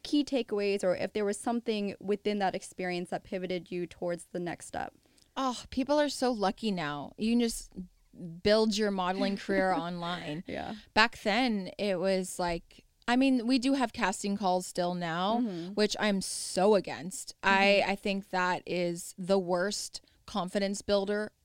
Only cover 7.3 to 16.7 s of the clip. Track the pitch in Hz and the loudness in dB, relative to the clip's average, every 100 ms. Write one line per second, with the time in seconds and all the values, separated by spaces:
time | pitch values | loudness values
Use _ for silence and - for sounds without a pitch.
7.3 | 240 233 - - 190 180 _ _ - 175 | 4 2 -2 -10 -14 -14 _ _ -14 -12
8.3 | 165 208 214 220 202 208 196 180 190 196 | -2 4 6 6 2 0 0 -2 0 0
9.3 | 196 - 196 190 175 170 175 170 175 170 | -2 0 2 4 2 -2 -4 -4 -6 -6
10.3 | 151 - - - 214 - 214 226 - 220 | -8 -6 -8 -6 -10 0 4 4 2 0
11.3 | 208 262 208 180 - 202 180 185 190 185 | 2 2 0 -4 -4 -2 0 2 0 0
12.3 | - 175 170 - - _ _ - 247 269 | -4 -2 -2 -8 -20 _ _ 0 4 4
13.3 | 254 226 262 254 277 233 - 190 202 202 | 4 2 2 2 2 0 0 -2 0 -4
14.3 | 202 196 185 180 - 175 180 170 165 190 | 0 2 0 -2 -2 -2 -2 -2 -2 0
15.3 | 233 240 175 175 208 214 - 214 196 - | 0 0 -4 -6 0 0 2 0 0 -2
16.3 | - - - 196 | -8 -4 2 6